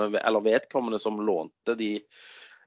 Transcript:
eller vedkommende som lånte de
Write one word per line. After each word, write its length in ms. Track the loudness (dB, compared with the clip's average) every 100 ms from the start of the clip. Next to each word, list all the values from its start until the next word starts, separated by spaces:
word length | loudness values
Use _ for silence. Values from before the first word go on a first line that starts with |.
| 0
eller 260 | 0 2 2 4
vedkommende 540 | 2 0 -4 -2 -2
som 160 | -2 -2
lånte 560 | 0 -2 -2 _ -4 -2
de 220 | -2 -4 -8 -20 -20 -20 -20 -20